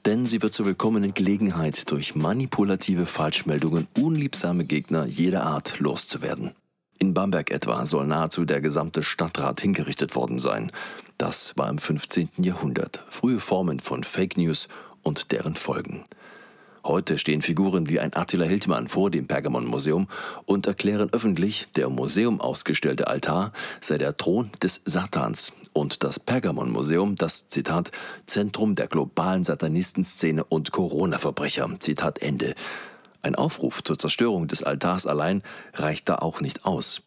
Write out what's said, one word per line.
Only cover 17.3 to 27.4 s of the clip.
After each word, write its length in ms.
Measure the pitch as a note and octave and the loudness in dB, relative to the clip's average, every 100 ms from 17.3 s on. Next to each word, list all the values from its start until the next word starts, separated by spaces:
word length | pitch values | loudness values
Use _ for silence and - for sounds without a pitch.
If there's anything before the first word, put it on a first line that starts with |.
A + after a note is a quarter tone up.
| D2+ | 0
Figuren 460 | D#2 E2 G2 - D#2 | 2 2 4 2 2
wie 120 | D#2 | 0
ein 120 | - | 0
Attila 320 | - - F#2 | -2 0 2
Hildmann 440 | E2+ C#3+ F#3 C2 - | 2 2 2 0 0
vor 200 | - G2 | 2 2
dem 200 | E2 C2 | 0 0
Pergamon-Museum 800 | C#2 C#2+ B1 A#1+ B1+ C#2+ D#2+ F#2+ - - - - | -2 0 -2 -2 0 2 2 0 -4 -10 -12 0
und 200 | G2+ G2 | 0 2
erklären 440 | F#2+ G2 G#2 G#2 | 0 0 2 2
öffentlich, 560 | A#2 A2+ E2 G2 G#2+ - - | 2 2 2 0 0 -2 0
der 100 | C2 | 0
im 80 | |
Museum 460 | B2+ D2+ E2 A#2 G#2+ | 0 0 2 2 2
ausgestellte 680 | B1+ C2 - D#2 D2 C2 - | 0 -2 -2 0 0 0 0
Altar 460 | C#2+ - D#2+ G2+ - - - | 0 0 0 0 -4 -12 -6
sei 200 | - D2+ | -2 0
der 180 | C#2 - | 0 0
Thron 340 | - G2 A2+ - | 2 2 0 -2
des 200 | - - | 0 0
Satans 680 | - E2+ F#2+ - A#1 - - - - | 0 -2 -2 -2 0 0 -2 -4 -4
und 300 | - - - | -2 0 0
das 160 | C#2 - | -2 -2
Pergamon-Museum 960 | - B2+ F#2+ D2 A#1+ A1 C#2+ E2 G2+ | 0 0 0 0 -2 0 2 2 2
das, 320 | G2 E2 - | 0 0 -2